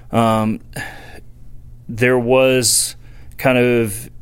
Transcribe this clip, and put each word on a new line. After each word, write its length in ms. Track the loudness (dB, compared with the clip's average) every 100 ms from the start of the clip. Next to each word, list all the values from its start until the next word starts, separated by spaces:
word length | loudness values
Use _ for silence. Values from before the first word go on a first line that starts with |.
| -4
Um, 500 | 2 2 2 0 -4 -8 -14 -12 -14 -18 -18 -18 -18 -18 -18 -18 -18 -12
there 320 | 0 2 2
was 760 | 4 4 6 4 2 2 0 -6 -18 -18 -16 -2
kind 220 | 2 4
of 500 | 4 2 0 -4 -10 -6